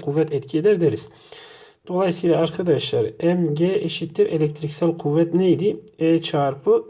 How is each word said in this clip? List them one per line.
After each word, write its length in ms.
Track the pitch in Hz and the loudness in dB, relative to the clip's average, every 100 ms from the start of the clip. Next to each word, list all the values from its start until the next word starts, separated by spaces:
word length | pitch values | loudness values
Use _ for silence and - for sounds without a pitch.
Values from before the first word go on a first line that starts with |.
kuvvet 300 | 147 147 151 | -2 -2 -2
etki 260 | 135 - 156 | -2 -4 0
eder 240 | 196 196 | 2 2
deriz. 280 | 160 107 - - - - - - - _ - | 2 0 -8 -18 -20 -20 -20 -20 -20 _ -6
Dolayısıyla 500 | 180 190 - 175 160 | -2 0 0 2 2
arkadaşlar 680 | 165 - 175 160 - 123 107 - | 0 -2 0 0 0 -2 -2 -2
M 300 | 170 180 165 | 0 0 0
G 120 | 147 175 | 0 0
eşittir 600 | 190 165 - 160 165 208 | 0 -2 -6 -6 0 0
elektriksel 720 | 160 151 147 151 - 170 165 | 2 -2 -2 -6 -2 -2 0
kuvvet 360 | 147 151 170 | -2 0 2
neydi? 460 | 170 185 143 202 214 - - | 2 2 2 0 -2 -10 -2
E 220 | 160 165 | 2 2
çarpı 640 | 165 151 139 139 208 226 - | 0 0 -2 -2 0 0 0